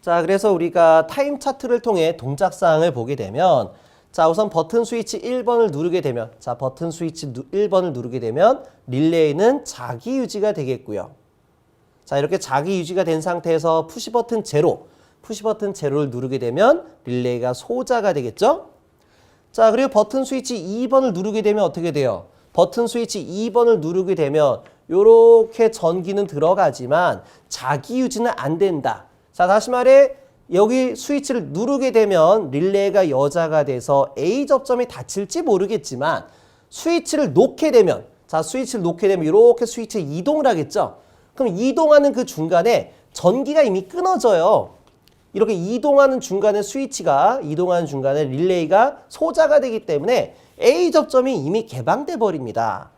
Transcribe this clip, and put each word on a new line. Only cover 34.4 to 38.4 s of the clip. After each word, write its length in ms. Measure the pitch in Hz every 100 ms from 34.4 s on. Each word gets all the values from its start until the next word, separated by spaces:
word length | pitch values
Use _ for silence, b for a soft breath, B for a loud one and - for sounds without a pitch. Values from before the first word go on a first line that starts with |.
접점이 420 | 285 277 - 247 247
닫힐지 540 | - 127 196 202 339
모르겠지만 880 | 330 190 196 208 - 123 151 156 - b b b b
스위치를 640 | - 320 339 330 302 240
놓게 380 | 139 262 - 254
되면, 340 | 233 185 101 - _ _
자, 160 | 160